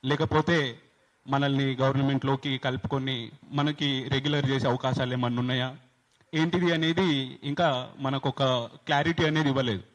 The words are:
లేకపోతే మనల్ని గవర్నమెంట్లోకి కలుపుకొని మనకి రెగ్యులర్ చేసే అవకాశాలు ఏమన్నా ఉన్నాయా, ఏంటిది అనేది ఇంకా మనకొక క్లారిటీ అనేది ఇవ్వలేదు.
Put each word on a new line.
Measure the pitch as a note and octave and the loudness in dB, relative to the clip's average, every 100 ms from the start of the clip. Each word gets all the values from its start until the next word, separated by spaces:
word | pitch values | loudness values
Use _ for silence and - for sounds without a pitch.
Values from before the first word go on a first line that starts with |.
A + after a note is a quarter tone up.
| C3 | -2
లేకపోతే | C#3+ D3+ D3+ D#3 E3+ C3+ A#2 _ _ _ _ - | 0 2 2 2 0 0 -6 _ _ _ _ -4
మనల్ని | C#3 C#3+ C#3 C#3 B2+ | 0 2 2 0 2
గవర్నమెంట్లోకి | C3+ C3+ C#3 C3+ C3+ C3+ C#3+ C3 | 2 2 2 2 0 -2 -2 -2
కలుపుకొని | C3 B2+ - C#3 C3+ C3 A2+ - - | -2 -4 -4 -4 -4 -6 -8 -16 -6
మనకి | C#3+ D3 D3 D3 C3 C3 | 0 0 0 -2 -2 0
రెగ్యులర్ | C3+ C#3 D3 C#3 | -2 0 0 0
చేసే | C3+ B2 | 0 0
అవకాశాలు | B2 - C3+ B2+ | 0 0 0 0
ఏమన్నా | B2 B2 A#2+ | 0 0 0
ఉన్నాయా, | B2 B2+ B2+ C3+ _ _ _ _ _ | -2 -2 -2 -6 _ _ _ _ _
ఏంటిది | D#3 E3 F3+ F3 | 0 2 2 2
అనేది | E3 D#3+ E3 F#3+ C#3+ C3 - | 2 2 2 2 2 -2 -8
ఇంకా | C#3+ D3 E3+ B2+ B2+ - | -6 0 2 0 -4 -6
మనకొక | C3+ C3+ C#3 - C3+ B2+ A#2 | -4 -2 -4 0 2 2 -4
క్లారిటీ | - - C#3+ D3+ E3+ D#3 | -12 -2 0 2 2 2
అనేది | D#3 D3 | 2 2
ఇవ్వలేదు. | C3+ B2 G2 - | 2 0 -2 -6